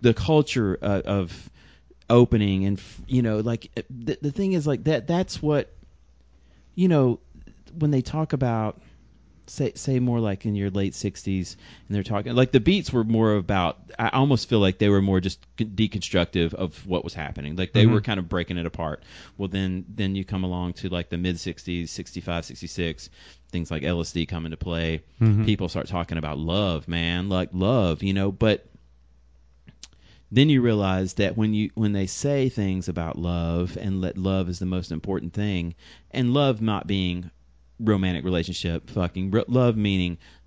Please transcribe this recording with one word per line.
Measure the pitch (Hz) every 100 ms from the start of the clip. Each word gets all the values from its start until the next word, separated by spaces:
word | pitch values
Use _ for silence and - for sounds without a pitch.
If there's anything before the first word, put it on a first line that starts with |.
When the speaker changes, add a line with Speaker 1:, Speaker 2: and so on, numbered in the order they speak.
Speaker 1:
the | 120
culture | 110 - 156 147 127 104
of, | 90 - 98
of | - 101 85 - - - - - _ _ -
opening | 120 123 113 101 95
and, | 98 95
f-, | - - -
you | 127
know, | 113 107
like, | 110 117 - - -
the, | 131 117 -
the | 147
thing | 139 190
is, | 185 147
like, | 139
that, | 151 147 135
that's | 170 185 -
what, | 151 147 - - - - _ _ _ _ _ _ _
you | - 185
know, | 156 131 120 _ - - - - 165
when | 151
they | 139
talk | 123 156 156
about, | 139 127 113 107 - - - - _ _ _ -
say, | - 135
say | - - 131
more | 123 120
like | 110 98 110
in |
your | 104 98
late | 95 98
sixties, | - 104 - - 95 87 - - - -
and |
they're | 101
talking, | 98 104 123
like, | 120 131
the | 135
Beats | 117 196 -
were | 127
more | 110 113 110
about, | 104 87 98 87 - - -
I | 113
almost | 131 139 127 -
feel | 113
like | 98 92
they | 104
were | 101
more | 98 95
just | 92 - _ -
c-, |
deconstructive | 110 95 107 104 - 92 85 92 82
of | 87 92 - 95
what | 90
was | 87
happening. | 85 76 - 71 87
Like, | 92
they | -
Speaker 2:
Mm-hmm. | 110
Speaker 1:
were | 107
kind | 98 98
of | 85
breaking | 90 85 90
it | 85
apart. | - 80 73 - - - -
Well, | 98
then, | 95 95 92 90
then | 110 98
you | 98
come | 92 95
along | 92 90 90
to, | 87 95
like, | 87 85
the | 87
mid | 90 85
sixties, | 92 82 - 87 82
sixty-five, | - 87 90 90 85
sixty-six, | - - 87 - 85 78 - - - - _
things | 90 80
like | 80
L | 69 87
S | 82
D | 85 80
come | 85
into | 82 80
play. | 90 82 82 80 - -
Speaker 2:
Mm-hmm. | 110 104
Speaker 1:
People | 110 104 90
start | 90 -
talking | 90 85 82
about | 78 73
love, | 80 95 101 80 80
man, | 85 85 87 98
like, | 92 87
love, | 90 95 127 92 78
you | 98
know, | 98 98
but | 95 110 101 - - _ _ _ _ _ _ _ _ - - - _ - - _
then | 110 151
you | 139
realize | 120 107 98 92 92
that | - 98 110
when | 110
you, | 107 107
when | - 104
they | 101 95
say | - 143 143 131
things | 120 98 92 90
about | 87 82 -
love | 87 87 85 85 90 101
and | 98 95
that | 92 95
love | 92 95 90
is | 87
the | 92
most | 92 87
important | 80 101 95 87
thing, | 104 104 92 85 82 - - _
and | - 123
love | 139 139 110
not | 110 101 87
being | 98 90 87 90 - _ _ _ -
romantic | 110 101 92 87
relationship | 85 90 82 85 85 82 -
fucking, | - 92 95 95
re-, | 107 -
love | 123 123 110
meaning | 104 95 90 85 - -